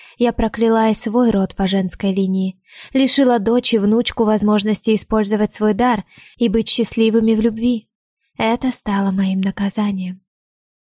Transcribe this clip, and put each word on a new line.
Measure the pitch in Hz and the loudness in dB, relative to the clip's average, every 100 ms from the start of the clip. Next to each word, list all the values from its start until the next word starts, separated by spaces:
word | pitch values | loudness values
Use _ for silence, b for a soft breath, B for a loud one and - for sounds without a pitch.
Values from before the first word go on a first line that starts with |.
| B - | B -2
я | 240 | -2
прокляла | 233 220 214 226 226 220 | 0 -2 0 2 2 2
и | |
свой | 214 220 233 240 | 0 -2 0 2
род | 202 190 - | 2 0 -2
по | 190 | -2
женской | 196 185 - 202 | 0 -2 -4 -4
линии, | 190 190 190 190 - B B B | -2 -2 -2 -4 -6 B B B
лишила | 262 269 - 254 240 | 0 2 2 2 2
дочь | 196 240 - | 2 0 0
и | 226 | 0
внучку | 208 220 240 - 214 | 2 0 0 0 0
возможности | 214 208 208 202 202 - | 2 2 0 0 -2 0
использовать | 220 - 220 202 214 208 | 0 0 -2 0 0 -2
свой | - 214 | 0 0
дар | 202 247 214 B B B - | 2 0 0 B B B -2
и | 233 | 0
быть | 220 214 | 0 0
счастливыми | - 220 - 226 226 220 220 | 0 0 0 2 2 2 2
в | |
любви. | 226 220 240 233 - _ _ _ _ - | 0 0 -2 -2 -6 _ _ _ _ -4
Это | 220 240 262 | -2 -2 -2
стало | - - 196 196 | -4 -4 -2 0
моим | 190 190 190 | 0 -2 -2
наказанием. | 196 - 202 - 208 196 180 185 _ _ _ _ _ _ _ _ | -2 -2 -4 -2 -2 -4 -8 -10 _ _ _ _ _ _ _ _